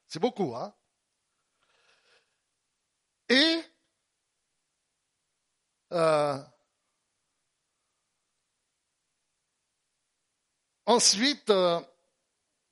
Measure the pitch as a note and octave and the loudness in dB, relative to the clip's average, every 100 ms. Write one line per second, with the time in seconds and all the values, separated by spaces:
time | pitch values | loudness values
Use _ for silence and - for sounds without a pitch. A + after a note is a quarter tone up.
0 | - D#3+ A#3 - E3 C#3 G3 - _ _ | -18 -6 -6 -4 -6 -8 -14 -16 _ _
1 | _ _ _ _ _ _ _ _ _ _ | _ _ _ _ _ _ _ _ _ _
2 | _ _ _ _ _ _ _ _ _ _ | _ _ _ _ _ _ _ _ _ _
3 | _ _ - B3+ D#4+ E4 D#4+ _ _ _ | _ _ -2 2 2 0 -8 _ _ _
4 | _ _ _ _ _ _ _ _ _ _ | _ _ _ _ _ _ _ _ _ _
5 | _ _ _ _ _ _ _ _ _ F3 | _ _ _ _ _ _ _ _ _ -2
6 | D#3+ D#3 D3 C3+ C#3 _ _ _ _ _ | 0 0 -2 -6 -12 _ _ _ _ _
7 | _ _ _ _ _ _ _ _ _ _ | _ _ _ _ _ _ _ _ _ _
8 | _ _ _ _ _ _ _ _ _ _ | _ _ _ _ _ _ _ _ _ _
9 | _ _ _ _ _ _ _ _ _ _ | _ _ _ _ _ _ _ _ _ _
10 | _ _ _ _ _ _ _ _ - A#3 | _ _ _ _ _ _ _ _ 0 2
11 | - G3 C4 D4 - G3 F3+ E3+ - _ | 2 0 -2 -2 0 2 2 -2 -6 _
12 | _ _ _ _ _ _ _ | _ _ _ _ _ _ _